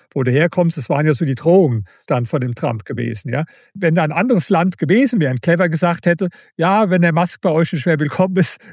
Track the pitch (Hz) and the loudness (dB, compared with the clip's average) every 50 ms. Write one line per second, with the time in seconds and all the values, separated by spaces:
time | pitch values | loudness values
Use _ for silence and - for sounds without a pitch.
0 | _ _ - 147 131 127 123 143 165 170 - 180 175 170 165 - 120 - 151 139 | _ _ -4 -2 0 0 2 2 2 0 0 0 0 0 -2 -4 -4 -2 -2 0
1 | 151 156 147 - 175 135 131 - - 160 175 196 180 139 117 110 98 - _ _ | 2 0 0 0 0 -2 -4 -2 2 4 4 4 4 4 0 -2 -6 -8 _ _
2 | _ - - - 120 117 - 143 127 123 120 - - 135 117 110 - - - - | _ -4 -4 -2 -2 -2 -4 -4 -4 -4 -6 -4 -4 -4 -4 -6 -8 -8 -6 -6
3 | 117 117 113 107 - 123 117 139 160 - _ _ _ _ - 196 190 165 160 180 | -6 -6 -6 -8 -8 -6 -4 -4 -4 -6 _ _ _ _ -8 -2 0 2 2 2
4 | 160 151 147 165 202 254 254 185 - - 202 160 175 185 180 - 170 139 185 233 | 0 0 0 -2 0 0 0 0 0 0 0 0 0 0 -2 -2 0 2 2 2
5 | 277 254 - 208 151 131 127 120 - 165 170 170 185 170 160 156 - 175 170 - | 2 2 0 0 0 0 -2 -2 0 0 0 2 0 0 0 0 0 -2 -2 0
6 | - 180 175 165 196 175 - - - _ _ - 160 180 196 214 220 185 180 185 | 0 0 0 0 -2 -6 -6 -10 -20 _ _ -2 0 2 2 2 2 2 2 2
7 | 170 170 156 160 180 175 - - - 185 156 160 170 - - 151 120 180 160 147 | 2 2 2 2 0 -2 -4 -4 -2 0 2 2 0 0 -2 -2 0 0 0 0
8 | 151 143 - - 185 185 185 190 175 - - - - - | 0 -2 0 0 0 0 2 0 0 0 -2 -12 -18 -20